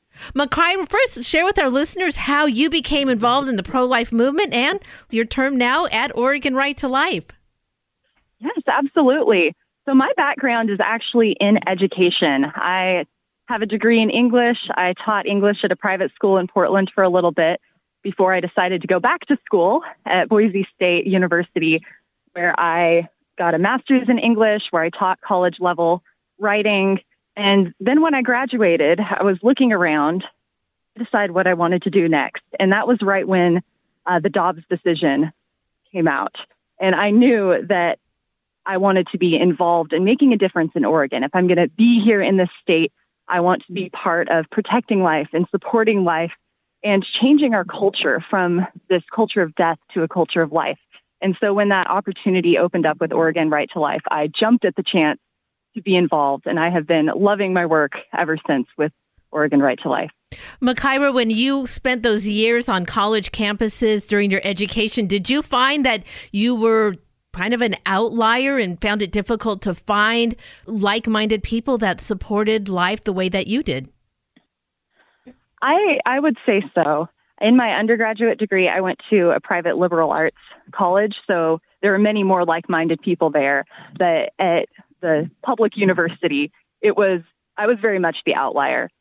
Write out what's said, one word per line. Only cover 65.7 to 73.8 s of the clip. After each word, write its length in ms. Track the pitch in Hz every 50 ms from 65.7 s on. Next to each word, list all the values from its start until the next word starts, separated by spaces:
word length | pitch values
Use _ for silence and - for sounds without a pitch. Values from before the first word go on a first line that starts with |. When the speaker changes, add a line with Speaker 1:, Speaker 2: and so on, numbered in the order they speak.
| 294 302 262
Speaker 1:
that 200 | 262 226 208 180 - - - - -
you 220 | - 202 214 240 247
were 400 | 226 226 226 220 220 220 208 185 - _ _ _ _ _ _ -
kind 180 | 175 180 214
of 80 | 240 233
an 140 | 247 220 180 - -
outlier 720 | 185 196 196 226 226 - 233 226 220 233 247 269 277 277
and 240 | 262 214 185 175 -
found 220 | - 208 208 208
it 100 | 208 180
difficult 500 | 185 208 190 - 233 220 - 226 208 190
to 120 | - 208 175
find 600 | - - - 202 208 208 220 233 233 233 233 226 - - - - - _
like-minded 760 | - 226 214 196 202 208 233 220 226 220 214 214 214 220 208
people 360 | - - 226 233 226 277 262 226
that 220 | 226 196 180 -
supported 680 | - - 214 190 - - 214 208 214 214 220 220 202 196
life 360 | 190 180 180 180 214 214 -
the 80 | 214
way 160 | 190 185 185 185
that 180 | 180 196 -
you 160 | - 214 269
did? 260 | 320 - 135 131